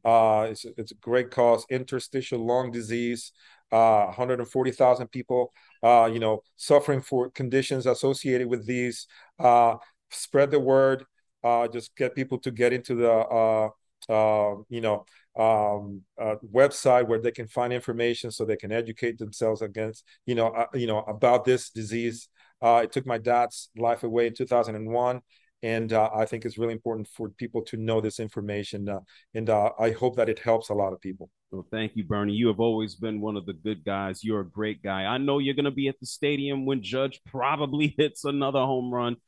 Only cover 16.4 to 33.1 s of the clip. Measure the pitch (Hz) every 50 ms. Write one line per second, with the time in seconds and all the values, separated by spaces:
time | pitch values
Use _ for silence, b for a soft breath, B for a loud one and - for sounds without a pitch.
16.4 | - 107 104 127 139 143 - - - 135 123 123 123 113 117 113 113 120 117 -
17.4 | 117 107 - 131 123 120 123 120 - - 117 117 117 120 117 - - 117 107 -
18.4 | 110 113 107 104 - 101 107 117 117 113 110 - - 120 113 117 113 107 101 -
19.4 | 123 110 110 107 113 101 101 110 110 110 110 - _ b b b b 123 123 117
20.4 | 113 113 113 117 117 - - 131 120 113 107 104 - 104 107 101 - 120 123 123
21.4 | 113 127 127 120 - - _ 110 110 113 113 117 117 117 113 117 - _ b b
22.4 | b b b _ 117 117 117 120 113 110 - 139 131 131 120 110 110 120 120 120
23.4 | 120 - - - - _ _ 110 117 117 120 - - 117 113 120 117 117 113 -
24.4 | 131 127 127 120 113 117 107 107 110 110 117 120 123 123 127 127 _ _ _ _
25.4 | _ _ _ _ - 113 113 113 113 110 113 110 110 110 107 110 110 - 117 113
26.4 | 110 117 - 107 117 117 113 113 _ 117 113 110 104 - - - 113 104 - _
27.4 | 123 117 - 113 107 - - 110 110 110 113 110 107 110 - - 113 107 - 113
28.4 | 101 104 101 104 101 - - 104 101 101 101 95 - b b b b b - 113
29.4 | 113 117 110 104 101 113 - - 113 117 110 - 127 123 107 123 113 110 107 -
30.4 | - 120 113 113 113 - 104 104 98 95 92 90 _ 95 95 95 85 _ _ _
31.4 | _ _ - 95 87 _ - 110 110 104 _ 107 98 80 110 104 101 104 101 107
32.4 | 120 117 104 92 113 117 113 110 110 104 - - 107 110